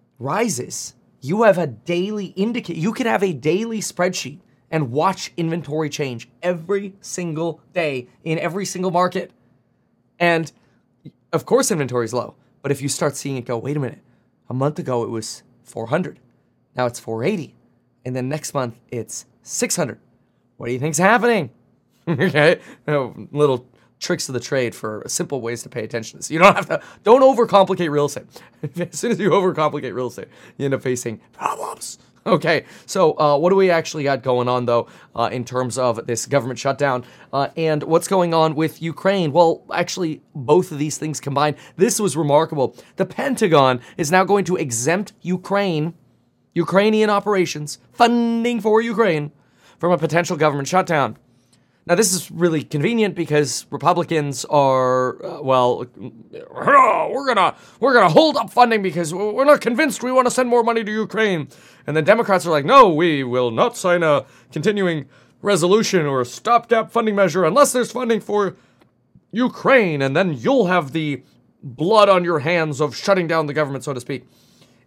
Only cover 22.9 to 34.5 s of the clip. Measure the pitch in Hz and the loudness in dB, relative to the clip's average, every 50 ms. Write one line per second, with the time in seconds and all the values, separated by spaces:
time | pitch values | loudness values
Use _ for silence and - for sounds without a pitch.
22.9 | 151 143 127 107 - - 95 - 131 147 147 139 127 123 - _ _ _ _ _ | -2 -2 -2 -4 -8 -14 -14 -8 -2 0 2 2 2 0 -4 _ _ _ _ _
23.9 | _ - - - 175 139 - - 127 120 - - 143 131 123 110 - - - 107 | _ -10 -6 -4 -4 -4 -4 -6 -8 -8 -6 -4 -2 -2 -2 -2 -4 -8 -10 -10
24.9 | 107 101 - - - - 180 - 139 123 110 117 120 117 - - - 120 107 107 | -10 -10 -10 -8 -6 -6 -6 -6 -6 -6 -6 -6 -8 -10 -12 -12 -10 -10 -8 -8
25.9 | 120 113 110 - - - - - 151 165 185 202 - 190 165 - 156 - - - | -8 -8 -10 -12 -14 -14 -10 -6 2 6 6 6 6 4 0 -4 -6 -8 -8 -12
26.9 | - - - 202 247 277 262 262 247 233 233 - 190 196 185 - 190 180 175 151 | -20 -2 4 4 6 8 8 6 6 4 2 4 4 4 4 2 0 -2 -2 -2
27.9 | 147 147 147 143 - 120 - _ - - - - _ _ 151 147 - 170 175 175 | 0 0 -2 -2 -4 -8 -16 _ -20 -20 -20 -20 _ _ -14 -10 -8 -8 -8 -8
28.9 | - - - 240 220 - 208 190 190 202 180 185 131 156 156 147 143 151 131 117 | -8 -6 -4 -4 -2 0 2 2 2 2 2 0 0 0 -2 -2 -2 -6 -8 -8
29.9 | 95 123 127 117 - - - - - - - - - - 139 139 135 113 - 131 | -6 -6 -6 -8 -8 -12 -16 -16 -18 -20 -20 -18 -10 -6 -4 -2 -2 -2 -2 -4
30.9 | 127 117 - 120 107 - _ _ _ - - - - - - - - - - - | -4 -4 -6 -8 -10 -12 _ _ _ -4 -4 -4 -4 -6 -10 -10 -12 -12 -14 -16
31.9 | - - _ _ _ _ - 226 185 143 156 160 160 - - - - - - - | -16 -18 _ _ _ _ -2 0 0 0 2 0 -2 -2 -4 -8 -16 -20 -14 -6
32.9 | - 190 175 156 - - 151 147 143 143 165 185 196 196 190 180 170 160 156 - | 0 2 2 2 2 2 2 2 2 2 2 2 4 4 4 4 2 0 -2 -4
33.9 | - 156 135 139 135 120 117 131 123 123 123 123 | -6 -4 -2 -2 -2 -2 -2 -2 -2 0 0 0